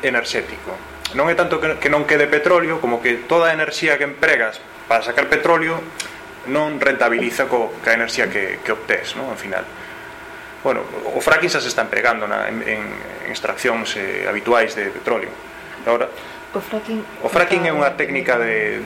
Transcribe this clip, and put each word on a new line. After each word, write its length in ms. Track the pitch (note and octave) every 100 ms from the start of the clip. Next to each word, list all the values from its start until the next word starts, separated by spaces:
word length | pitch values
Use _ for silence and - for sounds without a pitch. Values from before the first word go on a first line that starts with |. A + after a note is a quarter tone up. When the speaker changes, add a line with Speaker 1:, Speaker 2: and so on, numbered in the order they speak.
| C#3
Speaker 1:
enerxético. 680 | B2 A2+ A2+ F#2 G#2+ F#2 F#2+ - - - -
Non 120 | D#3+
é 60 | E3+
tanto 200 | F3 D#3+
que, 240 | D#3 D3+
que 80 | D3
non 160 | D3 D3
quede 240 | D3+ D3
petróleo, 480 | D3+ D#3+ F3 D#3+ D#3+
como 240 | A#2+ A#2
que 240 | B2+ A#2 -
toda 240 | E3 E3
a 80 | D#3
enerxía 400 | D3+ - D#3 C#3+
que 80 | C#3+
empregas 560 | C#3 D#3+ C3+ A2 - - - -
para 160 | A#2
sacar 280 | A2+ A#2+ D3
petróleo 480 | D#3 E3+ E3 D#3+ E3 - - - - - - B2
non 320 | D3 D3+ C#3+
rentabiliza 720 | C3+ C3 A#2+ A#2 A#2+ - C3
co, 240 | B2 A2 -
ca 160 | A2+ A2+
enerxía 320 | A#2 - G#2+
que, 320 | G2+ F#2+ F#2+
que 80 | -
obtés, 480 | A2 - F#2 - -
non? 160 | C3
Ao 40 | G2+
final. 280 | G2+ F#2 - - - - - - - - - -
Bueno, 240 | C#3 A#2+ - A2+ -
o 80 | C3 -
fracking 240 | G3+ F3+
xa 80 | D3
se 160 | B2
está 80 | B2
empregando 480 | A2 G#2+ A#2 A2+ G#2
na, 200 | G#2 G#2
en, 120 | A2+
en, 200 | A2+ G#2+ G#2 G#2 - - -
en 40 |
extraccións, 640 | A2 A2 - B2+ A#2 G#2+ G#2+
eh, 320 | F#2+ F#2+ F#2+
habituais 480 | G#2 A2 A#2+ A2 G#2+
de 160 | G2
petróleo. 400 | F#2 - A2 F#2+ - - - - - A2+
Ahora, 240 | A#2 - - - - - G3+
Speaker 2:
O 80 |
fracking 400 | - G#3+ A3 A3 - -
Speaker 1:
o 80 | C3+
fracking 380 | E3+ F3 F3+ E3+
é 80 | D3+
unha 160 | C#3
Speaker 2:
é 20 |
Speaker 1:
técnica 460 | C#3 D3 C#3 B2+ A#2+
de, 420 | A#2 A2 G#2+ G#2